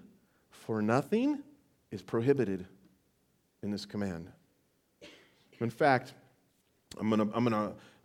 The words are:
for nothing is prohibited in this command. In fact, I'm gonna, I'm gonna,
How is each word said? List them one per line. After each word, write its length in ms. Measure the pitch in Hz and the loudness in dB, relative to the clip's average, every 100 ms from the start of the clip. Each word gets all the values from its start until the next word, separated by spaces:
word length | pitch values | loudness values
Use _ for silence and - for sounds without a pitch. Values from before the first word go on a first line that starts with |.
| - _ _ _ _ | -10 _ _ _ _
for 320 | - - 113 | -18 -6 -2
nothing 560 | 107 123 143 214 269 285 - - _ _ - | 2 2 2 0 0 -2 -6 -20 _ _ -14
is 100 | 101 | -14
prohibited 640 | - 117 120 139 107 95 90 - - _ _ _ _ _ _ _ | -4 0 4 4 2 -2 -8 -18 -20 _ _ _ _ _ _ _
in 80 | 98 | -6
this 160 | 101 - | -6 -6
command. 420 | 107 101 85 87 - _ _ _ _ _ _ - - _ _ _ - | -6 -6 -6 -10 -18 _ _ _ _ _ _ -20 -20 _ _ _ -6
In 80 | 113 | -6
fact, 460 | - 151 127 - - - _ _ _ _ _ - - | 2 4 4 0 -20 -20 _ _ _ _ _ -18 -6
I'm 120 | 104 | 0
gonna, 180 | 110 104 | 2 2
I'm 100 | 113 | 2
gonna, 300 | 120 110 104 110 - - | 0 2 -2 -6 -18 -14